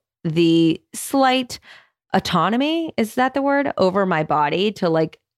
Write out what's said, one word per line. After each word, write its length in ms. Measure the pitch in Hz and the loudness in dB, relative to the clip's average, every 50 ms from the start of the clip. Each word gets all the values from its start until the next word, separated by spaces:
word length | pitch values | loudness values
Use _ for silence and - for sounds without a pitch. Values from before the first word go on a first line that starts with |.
| _ _ _ _ - | _ _ _ _ -8
the 560 | 170 151 170 170 165 165 165 165 160 156 - _ _ - | -4 0 2 2 4 4 4 4 2 0 -2 _ _ -14
slight 680 | - - - - 277 269 262 254 262 254 - - - _ - - - _ _ _ _ _ _ - | -14 -8 -2 0 2 2 2 2 0 -2 -6 -10 -16 _ -20 -20 -20 _ _ _ _ _ _ -2
autonomy, 800 | 185 - - - 170 160 185 220 247 277 302 320 339 330 311 - | -2 -2 0 0 0 0 0 0 0 0 -2 -2 -4 -4 -4 -4
is 200 | - 233 214 - | -4 -4 -2 -2
that 180 | 254 254 262 - | -2 -2 0 0
the 80 | 285 | 0
word, 320 | 269 277 277 285 277 - - | 0 0 0 0 0 -2 -2
over 300 | - 190 185 180 202 196 | 0 0 0 2 0 0
my 160 | 185 175 156 | 0 0 0
body 500 | 156 - - 151 147 147 160 175 196 220 202 | 0 0 0 0 0 0 0 0 -2 -2 -2
to, 140 | - 190 | -2 -2
like, 320 | 170 160 160 160 - - _ _ _ _ | 0 2 0 0 -2 -6 _ _ _ _